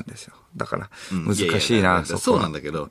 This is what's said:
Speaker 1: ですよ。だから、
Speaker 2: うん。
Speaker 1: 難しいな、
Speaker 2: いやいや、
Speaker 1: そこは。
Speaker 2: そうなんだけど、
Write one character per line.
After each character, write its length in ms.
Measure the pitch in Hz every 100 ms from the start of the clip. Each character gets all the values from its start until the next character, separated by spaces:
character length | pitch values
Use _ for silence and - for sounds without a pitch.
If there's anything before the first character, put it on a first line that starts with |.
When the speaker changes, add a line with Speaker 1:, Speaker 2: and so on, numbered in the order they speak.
| -
Speaker 1:
で 100 | -
す 80 |
よ。 100 | - - _ -
だ 80 |
か 120 | - -
ら、 100 | - - -
Speaker 2:
う 20 |
ん。 120 | 95 80
Speaker 1:
難 100 | 98
し 420 | 90 80 - 113
い 40 |
な、 80 | 95
Speaker 2:
い 20 |
や 40 | 90
い 20 |
や、 40 | 76
Speaker 1:
そ 60 |
こ 20 |
は。 60 | 98
Speaker 2:
そ 160 | - 233
う 40 |
な 60 | 80
ん 60 |
だ 100 | 73
け 80 | 73
ど、 180 | 80 73